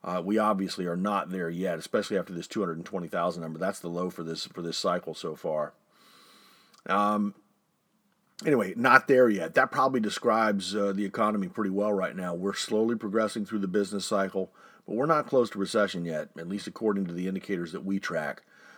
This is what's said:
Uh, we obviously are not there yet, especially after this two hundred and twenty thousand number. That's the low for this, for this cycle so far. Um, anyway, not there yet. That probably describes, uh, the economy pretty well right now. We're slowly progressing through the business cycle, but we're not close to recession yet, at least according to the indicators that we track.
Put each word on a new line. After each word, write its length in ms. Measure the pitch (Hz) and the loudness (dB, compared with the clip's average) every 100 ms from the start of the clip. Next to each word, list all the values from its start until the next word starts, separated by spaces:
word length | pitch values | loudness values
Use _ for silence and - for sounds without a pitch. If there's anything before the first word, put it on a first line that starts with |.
Uh, 180 | 90 90 | -4 -4
we 140 | 87 107 | 0 2
obviously 480 | 104 98 95 - | 2 2 -2 -4
are 120 | 87 87 | -4 -2
not 340 | 101 101 87 | 0 -2 -2
there 180 | 92 82 | -6 -4
yet, 300 | 85 92 82 | -4 -4 -4
especially 380 | - 110 101 98 | -2 -2 0 -4
after 160 | 87 | -4
this 140 | 87 - | -10 -6
two 120 | 110 | -4
hundred 160 | 92 | -2
and 100 | 82 | -4
twenty 220 | 87 95 85 | -6 -8 -4
thousand 340 | 90 87 85 | -2 -2 -2
number. 180 | 82 78 | -8 -4
That's 200 | 92 - | -4 -4
the 80 | 85 | -8
low 220 | 87 90 | -4 -4
for 140 | - | -6
this, 220 | 82 82 | -8 -8
for 160 | - - | -8 -8
this 160 | 85 78 | -6 -2
cycle 360 | 95 87 82 | -2 -2 -4
so 240 | 78 85 76 | -8 -10 -6
far. 340 | 85 78 73 _ _ _ - - - - - _ _ _ | -4 -2 -4 _ _ _ -20 -20 -20 -20 -20 _ _ _
Um, 480 | - 98 104 104 101 - _ _ _ _ _ _ _ _ _ - | -2 2 2 2 0 -4 _ _ _ _ _ _ _ _ _ -6
anyway, 280 | 156 131 95 | 2 2 2
not 320 | 110 123 127 - | 0 6 6 8
there 220 | 127 123 | 8 8
yet. 240 | 98 82 | 6 2
That 180 | 107 131 | 4 4
probably 300 | 139 131 131 | 4 2 2
describes, 760 | 104 - 120 110 110 101 92 | 0 0 2 4 4 2 0
uh, 160 | 104 101 | 0 0
the 140 | 98 | 0
economy 420 | 98 - 107 107 92 | -2 2 2 2 -2
pretty 220 | - 101 | -2 -2
well 240 | 95 104 | 0 2
right 200 | 101 92 | 0 -2
now. 200 | 90 90 | -4 -4
We're 200 | 87 95 | -2 -2
slowly 440 | 92 - 110 113 113 | -2 0 2 2 0
progressing 480 | 107 110 107 113 | 0 0 0 -2
through 140 | 101 110 | -4 -4
the 100 | 98 | 0
business 340 | 101 98 101 | 0 0 -4
cycle, 480 | - 101 95 95 92 _ - - | -2 0 0 -2 -6 _ -20 -20
but 120 | - 110 | -6 -2
we're 80 | |
not 220 | 147 151 - | 2 2 4
close 220 | 135 117 | 2 2
to 80 | 98 | -2
recession 440 | 95 113 101 92 | 0 2 0 -2
yet, 240 | 85 78 76 71 | -4 -6 -8 -12
at 120 | 85 | -8
least 180 | 98 95 | -6 -8
according 380 | - 110 98 | -2 0 0
to 80 | 90 | -2
the 160 | 85 92 | -4 -4
indicators 420 | 95 - 92 85 | -6 -4 -4 -4
that 140 | 90 | -6
we 140 | 95 98 | -4 -4
track. 440 | - 82 73 - _ _ - | -2 -4 -4 -8 _ _ -20